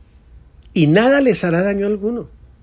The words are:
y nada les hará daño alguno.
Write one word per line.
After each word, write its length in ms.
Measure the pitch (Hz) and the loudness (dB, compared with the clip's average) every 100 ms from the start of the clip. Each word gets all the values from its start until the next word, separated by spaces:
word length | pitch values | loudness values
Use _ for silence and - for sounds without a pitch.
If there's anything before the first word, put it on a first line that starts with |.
| _ - _ - - _ - | _ -20 _ -20 -20 _ -6
y 140 | 185 147 | 0 2
nada 340 | 175 247 277 | 4 4 2
les 240 | 262 180 | 2 0
hará 180 | 175 170 | -2 -2
daño 240 | 196 202 202 | -2 -2 -4
alguno. 440 | 208 208 240 151 - - _ | -4 -6 -8 -12 -18 -20 _